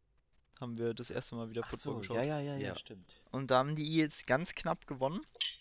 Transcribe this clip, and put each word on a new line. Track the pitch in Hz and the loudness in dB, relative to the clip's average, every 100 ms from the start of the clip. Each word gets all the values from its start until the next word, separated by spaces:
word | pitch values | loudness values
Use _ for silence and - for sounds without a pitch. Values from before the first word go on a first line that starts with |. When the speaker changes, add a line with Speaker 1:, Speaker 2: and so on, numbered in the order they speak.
| _ _ _ _ _ - | _ _ _ _ _ -10
Speaker 1:
Haben | 123 113 | -6 -2
wir | 117 | 0
das | 113 120 | -2 -4
erste | 123 - | -4 -4
Mal | 117 113 | -6 -6
wieder | 113 | -4
Speaker 2:
Ach | 113 | -4
Speaker 1:
Football | 117 143 | -6 -4
Speaker 2:
so, | 127 | -4
Speaker 1:
geschaut. | 98 113 | -2 0
Speaker 2:
ja, | |
ja, | 135 151 | 2 0
ja, | 143 139 | -2 -2
ja, | 104 | -4
Speaker 3:
Ja. | 90 | -6
Speaker 2:
stimmt. | - 101 90 - _ | -10 -16 -18 -20 _
Speaker 1:
Und | 127 135 | -4 4
da | 127 | 6
haben | 139 | 6
die | 151 151 160 | 2 2 4
Eagles | 156 - | 4 2
ganz | - 127 175 | 2 2 2
knapp | - 170 165 - | -2 -2 -2 -4
gewonnen, | 135 131 180 311 - - - | -2 0 0 -6 -2 -2 -2